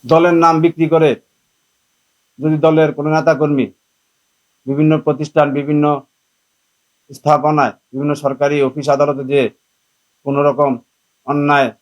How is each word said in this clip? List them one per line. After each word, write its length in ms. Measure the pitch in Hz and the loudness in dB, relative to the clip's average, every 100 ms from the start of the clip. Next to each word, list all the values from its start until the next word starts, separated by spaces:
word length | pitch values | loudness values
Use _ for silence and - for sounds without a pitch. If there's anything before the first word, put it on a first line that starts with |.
| 120 | 2
দলের 280 | 165 175 | 2 4
নাম 260 | 170 165 160 | 4 2 2
বিক্রি 280 | 165 165 160 | 0 0 0
করে 280 | 160 151 117 _ _ _ _ _ _ _ _ _ _ _ - | 2 2 0 _ _ _ _ _ _ _ _ _ _ _ -6
যদি 200 | 151 156 | -2 2
দলের 340 | 165 160 156 | 2 2 0
কোনো 220 | 151 151 | -2 -2
নেতাকর্মী 520 | 156 156 147 151 143 110 _ _ _ _ _ _ _ _ _ 135 | 0 0 0 0 0 -4 _ _ _ _ _ _ _ _ _ -8
বিভিন্ন 320 | 139 156 156 | 0 0 2
প্রতিষ্ঠান, 540 | - 139 147 156 147 | -2 -4 -4 0 0
বিভিন্ন 500 | 139 143 151 147 139 _ _ _ _ _ _ _ _ _ _ _ | -2 -2 0 0 -2 _ _ _ _ _ _ _ _ _ _ _
স্থাপনায়, 600 | 135 147 147 151 151 170 - _ | -6 0 2 2 0 -2 -4 _
বিভিন্ন 220 | 131 147 | -8 -6
সরকারি 480 | 147 143 135 143 147 | -4 -4 -2 -2 0
অফিস 260 | 131 143 139 | -2 -2 -2
আদালতে 360 | 139 147 139 | 0 0 -2
যেয়ে 260 | 131 143 113 _ _ _ _ _ _ _ | -2 -2 -2 _ _ _ _ _ _ _
কোনো 180 | 143 139 | -4 0
রকম 360 | 143 135 143 120 _ _ _ _ | 0 0 -2 -2 _ _ _ _
অন্যায় 480 | - 143 143 143 127 107 | -6 -4 0 0 0 -6